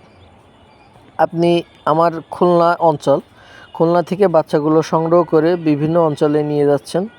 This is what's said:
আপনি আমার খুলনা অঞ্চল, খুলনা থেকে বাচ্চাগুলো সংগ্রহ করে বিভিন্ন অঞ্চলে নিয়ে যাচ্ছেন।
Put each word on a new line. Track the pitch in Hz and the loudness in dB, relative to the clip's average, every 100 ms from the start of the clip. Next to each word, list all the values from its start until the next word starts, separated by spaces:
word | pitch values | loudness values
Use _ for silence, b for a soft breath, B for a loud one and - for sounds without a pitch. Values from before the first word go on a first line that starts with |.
| _ _ - _ _ _ _ _ _ _ - - | _ _ -20 _ _ _ _ _ _ _ -18 -4
আপনি | 165 165 170 170 - _ 139 | -4 0 0 0 -4 _ -2
আমার | 160 170 160 - | 0 0 -2 -12
খুলনা | - 180 170 170 170 | -2 2 4 2 2
অঞ্চল, | 165 147 143 147 - B B B B | 0 0 0 -2 -2 B B B B
খুলনা | - 165 175 | -2 0 0
থেকে | 165 185 190 | -2 -2 0
বাচ্চাগুলো | 160 151 160 151 160 | 2 0 -2 0 0
সংগ্রহ | 151 165 165 175 | 0 -2 2 0
করে | 156 156 160 180 | 2 0 0 0
বিভিন্ন | 156 143 156 170 | -2 -2 0 0
অঞ্চলে | 160 143 151 151 | 0 0 0 0
নিয়ে | 147 147 143 | -2 0 0
যাচ্ছেন। | 139 - 170 214 | 0 -2 -6 -6